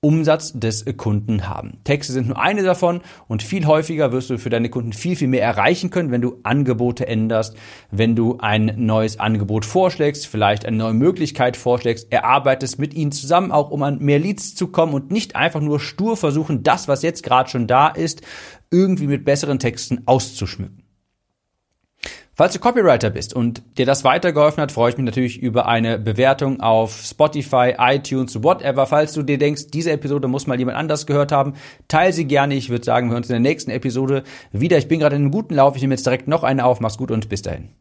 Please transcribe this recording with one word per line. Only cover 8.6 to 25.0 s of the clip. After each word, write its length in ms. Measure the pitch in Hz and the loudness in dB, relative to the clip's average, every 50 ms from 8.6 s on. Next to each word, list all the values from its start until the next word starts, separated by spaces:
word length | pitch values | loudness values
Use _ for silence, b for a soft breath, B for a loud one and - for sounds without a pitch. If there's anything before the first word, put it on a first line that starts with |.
| 110 107 107 110 | 2 0 0 0
neues 420 | 120 110 110 110 110 110 107 107 | 0 2 2 2 2 0 -2 -2
Angebot 460 | - 107 110 107 101 98 104 110 104 | -2 0 0 0 0 0 0 -2 -2
vorschlägst, 600 | - - 180 190 185 180 - 156 147 143 143 - | 0 0 2 2 2 2 0 0 -2 0 -4 -10
vielleicht 400 | - - 107 107 101 107 107 107 | -8 -2 0 2 2 2 0 -2
eine 120 | - 113 107 | -4 -2 -2
neue 160 | 110 113 113 | -2 0 2
Möglichkeit 640 | 110 131 165 190 185 160 147 - - 131 123 123 - | 4 4 4 2 2 -2 -4 0 0 0 0 0 -2
vorschlägst, 560 | - 123 123 123 - 120 117 117 - _ - | 0 0 0 0 0 -2 -2 -2 -4 _ -2
erarbeitest 680 | 120 - 113 127 143 135 139 135 131 135 127 - - | 0 2 4 2 4 4 2 0 0 -2 -8 -6 -6
mit 140 | 139 147 143 | -6 -6 -4
ihnen 180 | 156 156 147 | -4 -4 -4
zusammen, 400 | 143 - 135 135 160 175 190 185 | -4 -6 -2 2 2 2 2 2
auch 200 | - 147 147 143 | 0 0 0 0
um 120 | - 143 143 | -2 -2 -2
an 160 | 143 143 143 | -2 -2 0
mehr 200 | 147 143 143 143 | 2 2 2 2
Leads 360 | 160 190 208 - - - - | 2 0 -4 -6 -8 -10 -6
zu 120 | - 185 180 | -6 -6 -4
kommen 260 | - - 165 165 143 | 0 0 0 0 0
und 180 | 139 139 139 | -4 -4 -2
nicht 240 | 180 220 214 - - | -4 -4 -4 -4 -4
einfach 240 | - 143 170 170 156 | -2 -2 -2 0 -2
nur 220 | 147 151 147 147 | -2 0 -2 -2
stur 340 | 143 - - - 185 220 226 | -2 -6 -6 -4 -2 -2 -2
versuchen, 480 | 220 - 156 139 151 160 - 156 123 - | 0 -2 -2 0 0 -2 -2 -4 0 2
das, 240 | - - 190 - - | 2 2 2 2 -2
was 140 | 139 131 | -2 0
jetzt 220 | - 165 170 - - | 0 -4 -4 -4 -2
gerade 260 | - 123 127 131 - | 0 2 2 2 0
schon 180 | - 127 120 104 | -2 -4 0 2
da 220 | 123 127 143 156 | 4 4 4 4
ist, 320 | 147 - 160 165 - - B B B B B B B B B _ | 2 -2 -4 -4 -4 -8 B B B B B B B B B _
irgendwie 360 | - 175 190 196 185 151 147 143 | 2 4 4 4 2 0 0 -2
mit 180 | 143 143 143 | -2 0 2
besseren 340 | 143 139 139 - 147 143 - | 0 0 2 2 -2 -2 0
Texten 440 | - 120 113 - - - 127 120 - | -2 -2 -4 -4 -6 -6 -6 -4 2
auszuschmücken. 760 | - 127 131 - - - - 101 92 - - 98 - - - _ _ _ _ _ _ _ _ _ _ _ _ _ _ _ _ _ _ _ _ _ _ _ B B B B B B B | 2 2 2 2 -4 -8 -8 -8 -8 -6 -8 -12 -12 -12 -20 _ _ _ _ _ _ _ _ _ _ _ _ _ _ _ _ _ _ _ _ _ _ _ B B B B B B B
Falls 220 | B - 160 185 - | B 2 2 2 2
du 60 | - | 0
Copywriter 500 | - 240 240 247 208 170 139 117 - 110 | 0 0 2 4 4 4 4 4 4 -2
bist 240 | 107 - - - - | -2 -4 -10 -8 -4
und 280 | 127 120 120 117 - - _ _ - | -2 -2 -2 -4 -6 -14 _ _ -2
dir 80 | 131 | 0
das 200 | 123 135 131 - | 0 0 2 4
weitergeholfen 560 | 135 135 180 180 180 160 147 147 151 147 - | 4 4 4 2 0 2 4 4 2 4 0
hat, 100 | 151 139 | -4 -4
freue 200 | - - 117 117 | 0 0 0 0
ich 40 | 123 | 2
mich 100 | - | 0